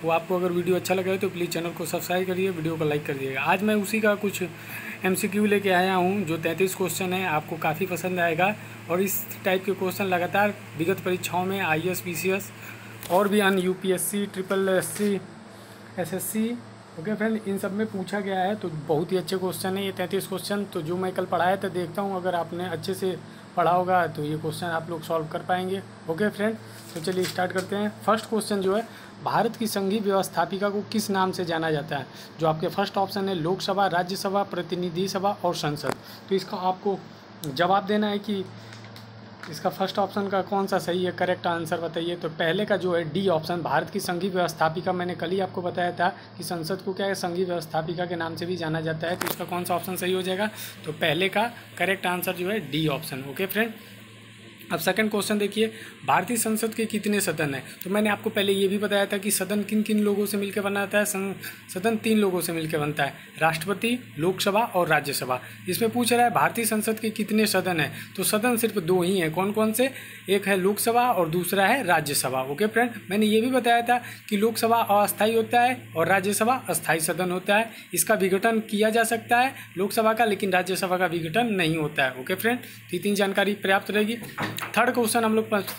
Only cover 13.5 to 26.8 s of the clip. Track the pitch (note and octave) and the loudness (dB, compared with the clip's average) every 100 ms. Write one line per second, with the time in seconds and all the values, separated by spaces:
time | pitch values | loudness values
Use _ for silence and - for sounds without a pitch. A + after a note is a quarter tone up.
13.5 | G3 F3+ F#3 F#3+ F3+ F3+ G3+ G3+ F#3+ F#3 | 4 2 0 0 0 0 -2 -2 -4 -2
14.5 | G3 F#3+ F#3 D#3+ - G#3 G3 - - - | 0 2 2 0 -2 0 0 -4 -18 -18
15.5 | - - - - - E3 F#3 - A3 A3 | -18 -18 -18 -16 -8 -6 -4 -4 -2 -2
16.5 | A#3+ - - - - D#3+ G#3 A3 A3 G#3 | -4 -10 -20 -18 -10 -4 0 0 0 -2
17.5 | G3 G3+ G3 A3 G3+ F#3 G3+ G3 F#3+ F#3 | -2 -2 -2 -2 -4 -4 -4 -2 0 0
18.5 | G#3+ F#3 D#3 C#3 D#3 E3+ F#3 F3 F#3 F3+ | 0 -4 -8 0 0 2 0 0 -2 -2
19.5 | E3+ F#3+ F#3+ G3 F#3+ F3+ G3 F#3 F#3 - | -2 -2 -2 -4 -2 -2 -2 -2 -6 -4
20.5 | G3+ G3 F#3 D#3 F3+ F#3 F#3+ F#3 F3+ F3 | -4 -2 -4 -4 -2 -2 -2 -2 2 2
21.5 | G3 G3 E3+ E3+ D#3+ G3+ F#3+ F3+ F3 D#3+ | 2 0 -4 -4 -4 -4 -2 -2 -2 -2
22.5 | F3 F3+ E3 E3 F#3 F#3+ F3+ - - - | -4 -4 -6 -4 -4 -2 -4 -10 -18 -8
23.5 | - E3 F3+ F3+ F#3 E3 D#3 D3+ D3+ D#3 | 2 4 4 4 4 2 -2 -4 -2 -4
24.5 | D3+ F3 E3 D#3+ E3+ D#3+ E3 D#3 E3+ E3+ | -4 -2 -4 -4 -8 -2 -2 -2 -6 -2
25.5 | F#3 F#3 F#3+ - - - E3 G#3 G3+ G#3 | 0 0 -4 -6 -16 -6 0 0 2 -2
26.5 | A3 - - | -2 -10 -16